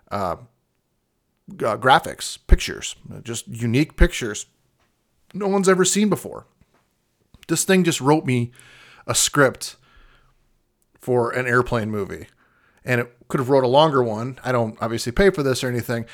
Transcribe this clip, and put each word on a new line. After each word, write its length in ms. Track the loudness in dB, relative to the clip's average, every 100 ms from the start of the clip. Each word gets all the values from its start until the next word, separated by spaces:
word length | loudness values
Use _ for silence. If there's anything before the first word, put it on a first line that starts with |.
| _
uh, 260 | -6 -6 -6 -12 _ _ _ _ _ _ _ _ _ -20
g-, 120 | -6 -4
uh, 100 | 0
graphics, 600 | 4 2 2 -8 -12 -12 2
pictures, 500 | 2 2 -8 -12 -14 -16 -16
just 240 | -12 -12 -12
unique 480 | -8 -2 0 -2
pictures. 520 | 2 0 0 -8 -10 -14 _ _ _ _ _ _ _ _
No 120 | -6 0
one's 220 | 2 4
ever 160 | 4
seen 240 | 4 2 2
before. 380 | 0 -4 -14 -18 _ _ _ _ _ _ _ _ _ -4
This 160 | -2
thing 200 | 2 2
just 160 | 2 2
wrote 240 | 2 2
me 280 | 2 -2 -2 -8 -20 -20 -20 -14 -6
a 80 |
script 640 | -2 0 2 2 2 -10 -16 _ _ _ _ _ _ _ _ _ _ _ _
for 320 | -2 0 0
an 160 | -2 0
airplane 440 | 0 2 -2 -2
movie. 380 | -4 -6 -10 -16 _ _ _ _ _ -4
And 160 | -2
it 140 | -2 _ -6
could 120 | -4
have 100 | 2
wrote 140 | 2
a 40 | 4
longer 340 | 4 4 4
one. 360 | 0 -2 -8 -8
I 80 | -2
don't 280 | 0 -2 -4
obviously 320 | -6 -4 -4
pay 160 | 2 2
for 140 | 2
this 200 | 0 -2
or 40 | -2
anything, 360 | -4 -4 -6 -8